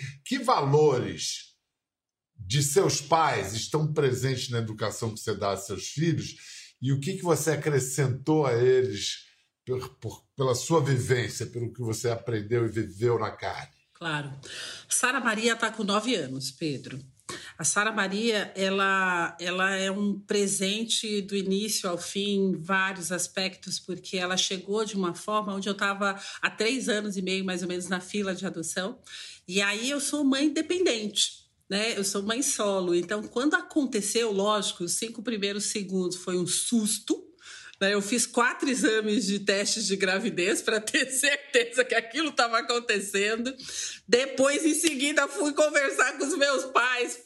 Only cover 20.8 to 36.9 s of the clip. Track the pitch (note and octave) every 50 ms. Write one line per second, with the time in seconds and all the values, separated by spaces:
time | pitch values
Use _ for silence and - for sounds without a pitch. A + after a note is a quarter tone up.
20.8 | A3+ A3 - - - G#3+ G#3 G3+ F#3+ G3+ G3+ G3+ F3+ F#3+ F#3+ G3 A3 G#3 - -
21.8 | - F#3 F3 E3+ - - - G3+ G3+ G3+ G3+ G3 G3 F#3+ F3 D#3 D#3+ F#3 G3 F#3+
22.8 | F#3+ F#3+ G3 F#3 E3 E3 F3+ E3+ - - - G3 F#3+ F#3 F#3 - - F#3 - -
23.8 | - - F3 F3+ - - G3+ F#3 F3+ F3+ F#3 F#3 - - G3 F3+ F3 G3 G3+ A3
24.8 | A3 G#3 G3+ G3 F3+ E3+ E3+ - - G#3+ G#3+ G#3+ G3+ G3+ G3 G3 F#3+ G3+ G3 G3
25.8 | G#3 G3+ G3 F#3+ G3+ G3 G3 - - - - - - F3+ - - G#3+ A3+ C4+ B3+
26.8 | F#3+ G3 G#3 G#3+ G#3 G#3 F3+ G3 F#3 F3+ F#3 F#3+ F#3+ F#3 F3+ F3 F#3 F3 F3+ F3+
27.8 | F3+ F3+ F#3 F3+ F3+ - - G#3 G3+ G3 F3+ F#3 G3 F3 - E3+ D#3 - - F#3+
28.8 | F#3 A3 B3+ - _ - - - - - - - _ - F3+ G3+ G3+ G3+ G#3 G#3+
29.8 | A#3+ C4+ C#4+ C#4 - - D4 D4 C#4+ C4+ C4+ C4+ D4 D#4 D4+ D#4+ D#4 - F4+ F4+
30.8 | F4+ D#4 A#3+ A3 G#3+ G3+ - - - - - - - _ _ _ _ - F#3+ G3+
31.8 | A3 A#3 G#3+ G3+ G3 G3+ - G3+ G3 G#3 A3+ B3+ C#4 - - - G#3+ G3+ G3 F#3+
32.8 | F3+ F3 F3 F3 E3+ F3 G#3+ G#3 G#3 - - A#3+ C4+ D4+ F#4 F4 F4 - - D#4+
33.8 | C4+ - - G#3 G3+ - - A3+ A#3 A3 G3+ F#3+ G3 G#3 G#3+ G#3 G3 - - -
34.8 | F3 E3+ - - A#3 A3+ A#3 - G3+ B3+ A3+ G3 G3 G3+ G3+ G#3 G3+ - - G#3+
35.8 | F#3+ F3 F#3+ F#3+ F3+ F3 F3 - - F#3 F3+ F3+ F3 F3 - - - - A#3+ A3+
36.8 | G#3 G#3